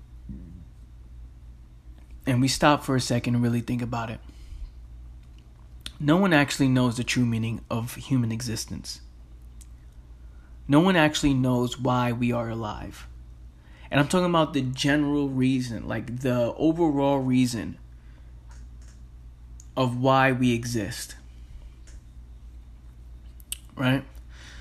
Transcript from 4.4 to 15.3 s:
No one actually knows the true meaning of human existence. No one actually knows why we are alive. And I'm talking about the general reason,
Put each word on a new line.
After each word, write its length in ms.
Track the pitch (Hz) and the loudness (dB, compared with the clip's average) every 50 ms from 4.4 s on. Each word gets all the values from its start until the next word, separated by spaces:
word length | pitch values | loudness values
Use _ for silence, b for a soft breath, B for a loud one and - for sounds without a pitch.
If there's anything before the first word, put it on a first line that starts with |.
| b b b b b b b b - - - - - - - - - - - - - - - - - - - - - - - - | b b b b b b b b -18 -18 -18 -18 -18 -18 -18 -18 -20 -20 -20 -20 -20 -20 -20 -20 -20 -20 -18 -16 -16 -14 -8 -2
No 180 | 151 143 156 | 4 4 6
one 140 | 180 202 190 | 6 6 6
actually 360 | 170 143 143 135 - - 143 | 6 6 4 4 2 2 4
knows 300 | 131 127 127 127 123 113 | 4 6 6 4 4 2
the 60 | 123 117 | 0 -2
true 220 | - - 127 123 | 0 2 2 2
meaning 360 | 117 113 113 113 113 113 98 - - | 2 2 0 0 -2 -4 -6 -6 -4
of 240 | 120 117 113 123 - | -4 -4 -4 -4 -8
human 360 | - 120 - 139 127 117 110 | -8 -4 0 2 2 2 0
existence. 720 | 110 113 123 117 110 110 - - 95 - - - - - - - - - - - - - - - - - - - - - - - - - - - - b b b b b b b b b - | -2 -4 -4 -4 -6 -6 -6 -6 -8 -10 -10 -10 -12 -14 -14 -20 -20 -20 -20 -20 -20 -18 -18 -18 -18 -18 -20 -20 -20 -20 -20 -20 -20 -20 -20 -20 -20 b b b b b b b b b 0
No 120 | - 139 147 | 6 6 8
one 160 | 170 190 190 | 8 8 6
actually 380 | 170 151 151 151 - - 143 139 | 6 4 4 4 2 2 2 2
knows 460 | 127 127 127 127 123 123 120 - 123 | 4 2 2 2 2 0 0 -2 -2
why 320 | 127 127 123 123 123 123 | 0 2 2 2 2 0
we 200 | 120 120 123 120 | 0 0 0 0
are 200 | 120 120 117 113 | 0 0 -2 -4
alive. 560 | 113 113 113 107 - - - 185 - - - - - - - - - - - - b b b b b b b b | -4 -6 -6 -6 -6 -8 -10 -12 -12 -14 -16 -18 -18 -18 -18 -20 -20 -20 -20 -20 b b b b b b b b
And 100 | 151 139 | 2 2
I'm 80 | 143 | 2
talking 220 | 139 - 185 180 175 | 4 2 2 2 4
about 240 | 175 165 156 156 160 | 4 4 2 2 0
the 80 | 139 | -2
general 680 | 131 127 127 131 - 143 143 151 147 143 143 147 143 | -2 -2 -2 -2 0 2 2 2 2 2 2 0 0
reason, 600 | 139 | 0